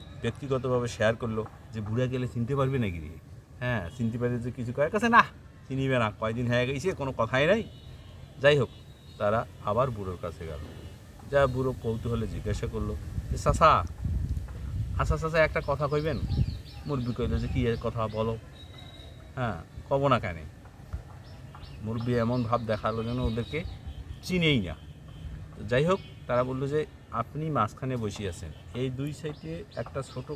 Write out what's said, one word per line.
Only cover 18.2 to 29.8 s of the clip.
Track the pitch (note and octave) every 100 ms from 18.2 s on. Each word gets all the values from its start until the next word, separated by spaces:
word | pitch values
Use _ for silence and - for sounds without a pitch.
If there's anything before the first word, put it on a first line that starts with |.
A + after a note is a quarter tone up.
| A2+ A2+ - - - - - - - - - C3
"হ্যাঁ, | A#2+ E2 - - -
কব | C#3 C#3
না | A#2
কেন?" | G2+ E2 D#2 - - - - - - - - - - - - -
মুরব্বি | G#2+ A#2+ A#2+ A#2+
এমন | A2+ B2+
ভাব | A2 A#2+ A2
দেখালো | G#2 A2 A2+
যেন | A2+ B2
ওদেরকে | A#2+ A2+ A2+ D3+ F3+ - - - - -
চিনেই | - F3+ D#3 C3
না। | E2+ D2+ - - - - - - - -
তো |
যাই | G#2+ B2 E3
হোক, | F#3+ - - -
তারা | B2
বললো | B2+ C3 C#3
যে, | D3+ D3+ - -
"আপনি | A2+ - D3 D#3
মাঝখানে | C3+ G#2 - C3 B2+
বসে | G#2+ G2+ G2
আছেন, | E2+ D#2 D2+ -
এই | A#2+ C3
দুই | B2+ D3
সাইডে | C#3+ D3+ D3 D#3+ E3 E3
একটা | -